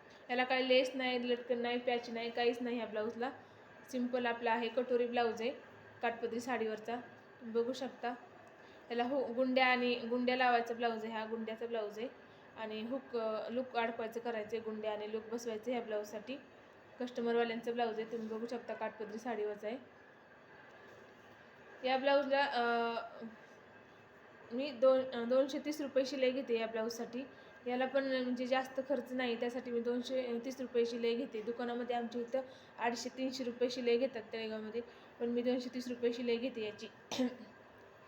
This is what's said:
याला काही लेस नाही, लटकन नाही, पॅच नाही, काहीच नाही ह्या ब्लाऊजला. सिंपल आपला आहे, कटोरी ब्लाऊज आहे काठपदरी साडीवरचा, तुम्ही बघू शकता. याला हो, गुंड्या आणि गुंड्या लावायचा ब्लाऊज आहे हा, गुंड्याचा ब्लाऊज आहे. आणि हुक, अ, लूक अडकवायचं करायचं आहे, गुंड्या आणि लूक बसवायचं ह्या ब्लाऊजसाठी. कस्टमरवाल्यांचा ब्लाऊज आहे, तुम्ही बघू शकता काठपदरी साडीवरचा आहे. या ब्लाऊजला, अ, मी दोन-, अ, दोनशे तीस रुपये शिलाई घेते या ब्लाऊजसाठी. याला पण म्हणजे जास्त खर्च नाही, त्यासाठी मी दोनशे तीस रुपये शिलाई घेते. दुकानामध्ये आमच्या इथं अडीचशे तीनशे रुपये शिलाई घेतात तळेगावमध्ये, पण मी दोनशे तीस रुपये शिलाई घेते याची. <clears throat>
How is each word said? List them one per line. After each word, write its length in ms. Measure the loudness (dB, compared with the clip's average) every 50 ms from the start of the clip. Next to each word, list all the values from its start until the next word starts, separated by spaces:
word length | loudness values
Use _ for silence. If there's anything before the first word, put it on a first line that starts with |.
| -20 -20 -20 -20 -6 -2
याला 140 | 2 2 2
काही 260 | 4 4 2 4 6
लेस 220 | 6 6 6 4 0
नाही, 360 | -2 0 0 0 0 2 2
लटकन 280 | 0 0 2 -2 -2 0
नाही, 200 | 0 0 0 0
पॅच 320 | 2 2 0 0 -2 -4
नाही, 200 | -6 -4 -4 -4
काहीच 280 | -2 2 4 4 4 2
नाही 160 | -2 -2 -2 -2
ह्या 80 | -4
ब्लाऊजला. 440 | -2 -2 -2 -2 -2 -2 -2 -4 -4 -4 -8 -16 -20 -20 -20 -20 -20 -20 -20 -16 -6
सिंपल 340 | -2 -2 0 0 0 0 0
आपला 260 | 0 -2 0 2 2
आहे, 160 | 2 2 2 0
कटोरी 400 | 0 0 0 2 2 2 2 2
ब्लाऊज 340 | 2 2 2 2 2 0
आहे 100 | -2 -4 -4 -4 -10 -18 -20 -20 -20 -20 -12 -2
काठपदरी 380 | -2 -2 0 0 -4 -4 -4 -4
साडीवरचा, 560 | -2 -2 -2 0 0 -2 -4 -4 -6 -6 -6
तुम्ही 640 | -6 -6 -10 -18 -20 -20 -20 -20 -14 -12 -2 0 0
बघू 120 | 0 0 0
शकता. 400 | -4 -4 -6 -6 -4 -4 -4 -4 -6 -10 -18 -20 -20 -20 -20 -20 -20 -20 -20 -20 -20 -10 -4
याला 120 | 0 0 2
हो, 300 | 2 2 2 0 0 2
गुंड्या 320 | 2 2 4 6 6 8
आणि 300 | 8 6 6 4 2 2
गुंड्या 420 | 2 0 0 0 2 2 2 4 6
लावायचा 360 | 6 6 6 6 4 2 -2
ब्लाऊज 200 | 0 0 0 0
आहे 140 | 0 -4 -4
हा, 180 | -4 -4 -4
गुंड्याचा 400 | -4 -4 -4 -4 -4 -6 -6 -6
ब्लाऊज 340 | -4 -2 -2 -4 -4 -6 -6
आहे. 80 | -8 -8 -8 -12 -20 -20 -20 -20 -20 -18 -10 -8
आणि 240 | -6 -6 -4 -6
हुक, 360 | -4 -4 -4 -6 -6 -4 -4 -2
अ, 320 | -2 0 -2 -2 -4 -4
लूक 280 | -4 -4 -4 -2 0 0
अडकवायचं 420 | 0 0 0 -2 -4 -4 -4 -4
करायचं 380 | -4 -4 -4 -4 -4 -4 -4 -4
आहे, 20 |
गुंड्या 320 | -4 -4 -6 -4 -2 -2
आणि 200 | -2 -2 -4 -4
लूक 120 | -4 -6 -4 -4
बसवायचं 400 | -6 -6 -4 -4 -6 -4 -4 -2
ह्या 100 | -2 -2
ब्लाऊजसाठी. 560 | -2 -2 -2 -4 -4 -4 -8 -10 -8 -8 -10 -10 -10 -16 -20 -20 -20 -20 -20 -20 -20 -20 -8 -8
कस्टमरवाल्यांचा 720 | -8 -6 -4 -2 0 2 4 4 4 2 0 -2 -2 -2
ब्लाऊज 280 | 0 2 2 0 0 -2
आहे, 120 | -4 -4
तुम्ही 160 | -4 -6 -4 -4
बघू 200 | -4 -6 -4 -4
शकता 260 | -6 -6 -6 -6 -6
काठपदरी 440 | -4 -4 -6 -6 -6 -10 -8 -8 -8
साडीवरचा 500 | -4 -4 -2 -2 -2 -2 -4 -4 -6 -6
आहे. 300 | -6 -6 -10 -16 -20 -20 -20 -20 -20 -20 -20 -20 -20 -20 -20 -20 -20 -20 -20 -20 -20 -20 -20 -20 -20 -20 -20 -20 -20 -20 -20 -20 -20 -20 -20 -20 -20 -20 -20 -20 -16 -4 0 2
या 100 | 2 2
ब्लाऊजला, 460 | 4 6 6 6 4 4 4 2 2
अ, 500 | 2 2 2 2 2 2 2 2 0 -2 -2 -6 -8 -10 -12 -12 -12 -12 -16 -20 -20 -20 -20 -20 -20 -20 -20 -20 -20 -20 -20 -20 -20 -20 -20 -20 -20 -20 -20 -14 -6
मी 200 | -4 -2 -2 -2
दोन-, 420 | 0 6 8 8 8 8 6 2 -2
अ, 100 | -2 0
दोनशे 360 | 4 6 6 6 6 2 -4
तीस 220 | -2 -2 -2 -2
रुपये 240 | -4 2 2 2 2
शिलाई 260 | 2 2 2 2 4
घेते 280 | 4 2 0 0 0 0
या 80 | 0 0
ब्लाऊजसाठी. 560 | 0 -2 -2 -2 -2 -4 -8 -6 -6 -8 -8 -8 -12 -18 -20 -20 -20 -10 -4 -2
याला 180 | 0 0 0
पण 180 | 2 2 2 2
म्हणजे 440 | 2 0 0 2 0 0 0 2 2
जास्त 340 | 2 2 2 0 -4 -4 0 0
खर्च 220 | 0 0 0 -2
नाही, 280 | -2 0 0 0 0 0
त्यासाठी 320 | -2 -2 -2 -4 -6 -2
मी 80 | -2 0
दोनशे 600 | 0 0 0 0 -2 0 -2 -2 0 0 -2 -4 -4
तीस 160 | -4 -6 -6
रुपये 240 | -6 0 2 2 2
शिलाई 300 | 2 2 0 0 2 2
घेते. 260 | 2 -2 -2 -4 -6
दुकानामध्ये 540 | -4 -4 -4 -2 -2 -2 -2 -4 -2 0 0
आमच्या 260 | 0 0 -2 -2 -4
इथं 200 | -4 -2 -2 -2 -2 -2 -12 -18 -20 -20 -8 0
अडीचशे 300 | 0 0 0 0 -4 -6 -4 -2
तीनशे 260 | -2 -2 -2 -2 -4
रुपये 260 | -4 0 0 0 0
शिलाई 280 | 2 0 4 4 4 4
घेतात 260 | 4 2 0 -4 -8 -8 -8
तळेगावमध्ये, 480 | -6 -6 -4 -4 -6 -6 -4 -6 -6 -6 -6 -12 -20 -20 -20 -8 -4
पण 60 | -2
मी 160 | 0 2 2
दोनशे 320 | 4 4 2 2 0 -4 -6
तीस 140 | -6 -6 -6
रुपये 260 | -6 0 2 0 2
शिलाई 240 | 2 0 0 0 2
घेते 280 | 0 -2 -2 -2 -4
याची. 220 | -6 -6 -8 -12 -14 -14 -16 -12 -8
<clears throat> 160 | 0 0 0 0 0 -4 -14 -18 -18 -20 -20 -20 -20 -20 -20 -20 -20 -20 -20